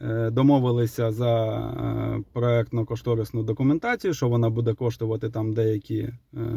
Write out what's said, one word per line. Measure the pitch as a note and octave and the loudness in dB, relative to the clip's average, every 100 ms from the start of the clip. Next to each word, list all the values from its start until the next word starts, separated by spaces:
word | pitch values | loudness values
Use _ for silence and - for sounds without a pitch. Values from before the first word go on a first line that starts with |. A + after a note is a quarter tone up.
е, | A#2+ A2+ A2+ | -4 -2 0
домовилися | A#2 C3+ C#3 B2 A#2+ A#2 - A#2 | 4 6 6 4 2 0 0 -2
за, | A2 A#2+ A#2 A2 A2 | 0 2 2 0 -2
е, | A2+ B2 A#2 A2+ A2 A2+ - | -4 -4 -4 -2 -2 -4 -6
проектно-кошторисну | B2 A#2+ A#2 A2+ A#2+ A2 A2+ - A#2 G#2+ A#2 | -2 2 2 0 -2 -4 -4 -2 -2 -2 -4
документацію, | A2 G#2+ C3 D3+ A#3+ B3 G3 | -2 0 2 2 0 -2 -2
що | D#3 B2 | 0 2
вона | A#2+ A#2 | 2 2
буде | A2+ A#2 | 2 0
коштувати | G#2+ B2 - A2+ A2 A2 | 0 -2 -2 -4 -2 -4
там | A2 A2 | -4 -2
деякі, | A2 A2 G#2+ - A2 | 0 0 0 -2 -4
е, | A2 A#2+ _ B2 A2+ | -6 -10 _ -8 -6